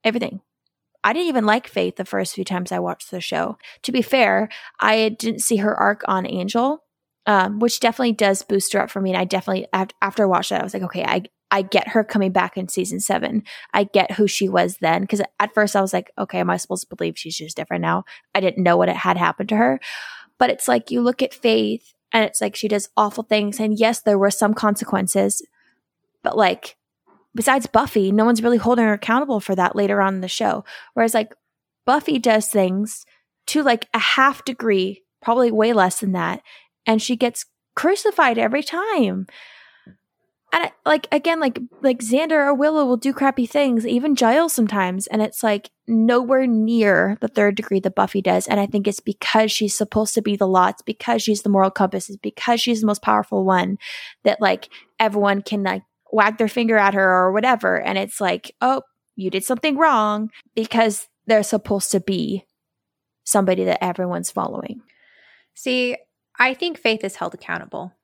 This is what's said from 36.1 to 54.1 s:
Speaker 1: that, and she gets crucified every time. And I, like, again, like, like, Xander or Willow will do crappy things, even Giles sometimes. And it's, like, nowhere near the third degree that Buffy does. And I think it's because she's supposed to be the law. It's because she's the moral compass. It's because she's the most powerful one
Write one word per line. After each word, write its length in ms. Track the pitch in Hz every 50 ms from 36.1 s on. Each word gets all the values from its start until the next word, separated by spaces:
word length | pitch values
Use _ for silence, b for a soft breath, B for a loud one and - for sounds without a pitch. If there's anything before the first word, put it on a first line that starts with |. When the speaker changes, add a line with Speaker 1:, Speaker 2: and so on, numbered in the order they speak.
Speaker 1:
that, 300 | 185 180 165 170 180 - B B B B B B _ _ _
and 140 | 233 220 220
she 140 | - - 254
gets 300 | 226 262 240 233 - - _ _ _ _ _ _
crucified 600 | - - 330 392 - - 427 392 - 311 254 233
every 260 | 226 226 220 233 285 302
time. 600 | - - 339 392 440 415 330 233 196 185 190 190 B B B B B B B B B B B B B B _ _ _ _ _ _ _ _ _ _ _ -
And 100 | 330 339
I, 80 | - - _ _
like, 240 | 294 311 302 - -
again, 300 | - 302 294 339 330 320
like, 180 | 302 262 233 - 247 - _ -
like, 200 | - 269 254 247
Xander 320 | 240 220 240 277 320 320
or 200 | 320 302 277 277
Willow 320 | 285 254 285 302 311 311 285
will 140 | 247 247 233
do 160 | - 277 254
crappy 320 | - 269 277 262 - 240
things, 400 | 226 - 285 285 269 240 226 220
even 280 | 233 240 240 262 311 277
Giles 380 | - 247 226 247 302 339 330
sometimes. 540 | - - 226 202 214 202 190 180 185 190 196
And 160 | - - 214
it's, 200 | 214 214 - -
like, 280 | - 220 208 208 - - _ _ _
nowhere 600 | - 226 226 220 226 240 247 254 233 269 262 262
near 680 | 254 233 220 220 220 233 233 214 208 185 165 180 196 208 -
the 60 | - 220
third 260 | _ 214 208 208 202
degree 260 | 202 208 - 196 190
that 140 | 190 190 -
Buffy 260 | - 196 190 - 202
does. 260 | 190 185 180 180 -
And 140 | - - 208
I 60 | 202
think 200 | 202 - 208 196
it's 140 | 208 196 -
because 500 | _ - 202 _ - - - 220 220 214
she's 240 | - - 214 202 -
supposed 380 | - 208 202 - 214 220 208 -
to 60 | 226
be 160 | 208 208 202
the 100 | 196 202
law. 200 | 190 190 185 180
It's 160 | 185 - -
because 400 | - - 220 _ - - 233 220
she's 180 | - - 214 202
the 80 | - 214
moral 220 | 202 196 190 190
compass. 400 | 190 - 202 190 - 190 - -
It's 80 | 196 202
because 420 | - 208 _ - - - 240 226
she's 220 | - 240 233 220
the 40 | 220
most 140 | 208 208 -
powerful 460 | - - 214 208 208 _ 214 196 190
one 320 | 190 190 180 180 190 196 B B B B B B B